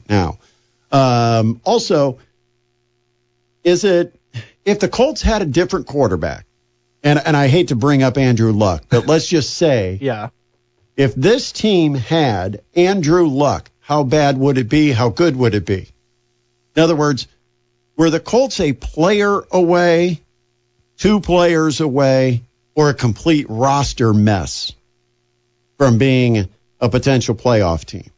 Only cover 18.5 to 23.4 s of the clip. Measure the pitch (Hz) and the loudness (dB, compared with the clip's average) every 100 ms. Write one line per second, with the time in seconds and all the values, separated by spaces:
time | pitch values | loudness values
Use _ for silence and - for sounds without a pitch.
18.5 | - 160 127 - - 170 208 202 202 - | -2 -4 -4 -8 -2 0 0 0 -2 -2
19.5 | 185 170 175 175 170 175 165 _ _ _ | 0 2 2 2 2 0 -4 _ _ _
20.5 | _ _ _ _ - 190 208 160 180 175 | _ _ _ _ -4 0 0 0 2 2
21.5 | 165 160 139 156 127 135 131 131 120 - | 2 0 -2 -2 0 2 2 0 -2 -6
22.5 | _ _ - 147 - 123 101 170 156 | _ _ 0 0 0 -2 -2 0 0